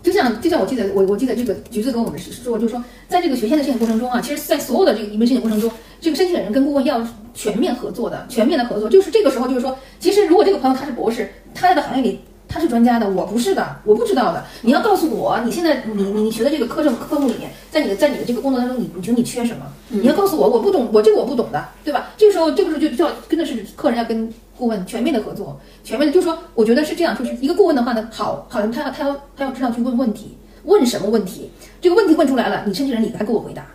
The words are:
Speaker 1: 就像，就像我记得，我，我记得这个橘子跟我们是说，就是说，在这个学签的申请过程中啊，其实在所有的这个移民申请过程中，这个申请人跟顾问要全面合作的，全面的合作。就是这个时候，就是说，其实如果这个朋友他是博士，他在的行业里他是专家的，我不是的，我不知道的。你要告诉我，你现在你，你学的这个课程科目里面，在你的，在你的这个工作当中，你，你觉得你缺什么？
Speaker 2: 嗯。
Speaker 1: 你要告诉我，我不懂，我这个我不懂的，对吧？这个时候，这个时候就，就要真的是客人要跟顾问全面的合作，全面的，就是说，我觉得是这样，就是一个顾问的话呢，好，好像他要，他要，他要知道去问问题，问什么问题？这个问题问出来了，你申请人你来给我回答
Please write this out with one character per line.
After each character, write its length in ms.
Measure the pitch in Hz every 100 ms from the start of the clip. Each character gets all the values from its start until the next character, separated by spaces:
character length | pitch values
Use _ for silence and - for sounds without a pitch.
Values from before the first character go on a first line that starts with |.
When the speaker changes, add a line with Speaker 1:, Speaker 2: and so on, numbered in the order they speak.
Speaker 1:
就 80 | 339
像， 280 | 381 254 208
就 80 | 339
像 100 | 320
我 60 |
记 100 | 190
得， 160 | 247 196
我， 100 | 196
我 140 | 190 208
记 80 |
得 100 | 254
这 80 | 226
个 100 | 233 185 -
橘 100 | 208
子 100 | 247
跟 120 | 233
我 60 | 196
们 100 | 143
是 120 | -
说， 280 | - 247 220
就 80 | 226
是 60 |
说， 100 | 247 - - -
在 140 | 359
这 80 | 339
个 60 |
学 120 | 247 214
签 100 | 302
的 60 |
申 80 | 277
请 80 | 226
过 80 | 226
程 100 | 220
中 120 | 247
啊， 100 | 240
其 140 | 277
实 60 | 294
在 160 | - 311
所 200 | - 240
有 60 |
的 80 | 359
这 60 | 220
个 60 |
移 120 | 214 208
民 80 |
申 100 | 240
请 60 | 254
过 80 | 226
程 100 | 214
中， 120 | 226 - - -
这 120 | 330
个 40 |
申 120 | 294 359
请 80 |
人 160 | 349 196
跟 120 | 240
顾 80 | 277
问 100 | 285
要 160 | 254 240 233 - -
全 240 | - 214 208
面 160 | 240
合 160 | - -
作 180 | - 226
的， 160 | - -
全 180 | - 220
面 120 | 320
的 60 |
合 140 | 240 208
作。 100 | 214
就 120 | 381
是 80 | 330
这 140 | 440
个 80 | 277
时 80 | 233
候， 80 | 262
就 80 |
是 60 | 254
说， 140 | 262 - - -
其 120 | 370
实 140 | 403
如 100 | 339
果 80 | 359
这 80 | 370
个 60 | 403
朋 100 | 262
友 80 | 254
他 80 |
是 60 | 294
博 180 | 240 -
士， 220 | 240 - - -
他 140 | - 359
在 60 |
的 80 | 330
行 160 | - 269
业 60 |
里 160 | 262 - - - -
他 120 | 330
是 100 | 320
专 140 | 240
家 140 | 240 233
的， 100 | 196
我 160 | 185
不 140 | 175 220
是 160 | 311
的， 220 | 233 175 -
我 120 | -
不 100 | 453
知 80 | 453
道 180 | 269 196
的。 140 | 170 - -
你 100 | 226
要 80 | 330
告 140 | 440
诉 140 | 381 320
我， 300 | 208 - 208
你 80 | 240
现 120 | 330
在 200 | 339 254 220
你， 100 | 202
你 260 | 196 214 220
学 140 | 220
的 60 | 277
这 80 | 302
个 80 | 233
课 160 | 320
程 120 | 302 233
科 220 | - 294
目 80 | 269
里 60 | 208
面， 100 | - - -
在 100 | 311
你 80 | 240
的， 60 |
在 140 | 196 294
你 80 | 226
的 60 |
这 80 | 220
个 80 | 233
工 120 | 277
作 80 | 247
当 100 | 247
中， 100 | 254
你， 80 | 170
你 60 | 180
觉 100 | 185
得 60 | 240
你 60 |
缺 200 | - 247
什 120 | 233 -
么？ 80 | - - -
Speaker 2:
嗯。 120 | 208
Speaker 1:
你 40 | 240
要 60 |
告 140 | 311 392
诉 100 | 311
我， 100 | 208
我 120 | 440
不 100 | 392
懂， 180 | 381 226
我 80 | 214
这 100 | 427
个 60 | 415
我 80 |
不 80 | -
懂 160 | 269 196
的， 140 | 151 - -
对 80 | 311
吧？ 200 | 285 -
这 120 | - 415
个 40 |
时 60 | 359
候， 140 | 320
这 120 | 285
个 60 | 349
时 60 |
候 40 | 302
就， 100 | 302
就 140 | 240
要 80 | 233 233 -
真 120 | 320
的 40 |
是 220 | 294 233 190
客 140 | - 285
人 80 | 233
要 80 |
跟 260 | 226 226 226 - -
顾 120 | - 240
问 180 | 208
全 160 | 185 233
面 120 | 254
的 60 | 247
合 120 | -
作， 260 | 165 175 - - -
全 140 | - 226
面 80 | 302
的， 60 |
就 80 | 359
是 60 | 330
说， 100 | 320 -
我 100 | -
觉 120 | 214
得 100 | 254
是 100 | 302
这 80 | 349
样， 140 | 330 208
就 80 |
是 100 | 240 233
一 60 | 277
个 60 |
顾 120 | 359
问 100 | 359
的 80 | 277
话 100 | 240
呢， 140 | 226 220
好， 340 | - - - -
好 140 | 226
像 100 | 214
他 120 | 269
要， 80 | 277
他 160 | 262 285
要， 140 | 277 -
他 80 | -
要 80 | 269
知 100 | 233
道 100 | 247
去 100 | 233
问 160 | 247 240
问 160 | 247
题， 240 | - - - - -
问 220 | 294 415
什 160 | 247 -
么 80 | 202
问 160 | 220
题？ 240 | 185 - - - - -
这 80 | 359
个 60 |
问 120 | 359 381
题 60 |
问 140 | 320 285
出 80 |
来 120 | 254 202
了， 160 | - 214
你 60 |
申 120 | 190
请 80 | 269
人 100 | 226
你 60 | 226
来 160 | -
给 80 | 214
我 60 | 214
回 120 | -
答 120 | 156 -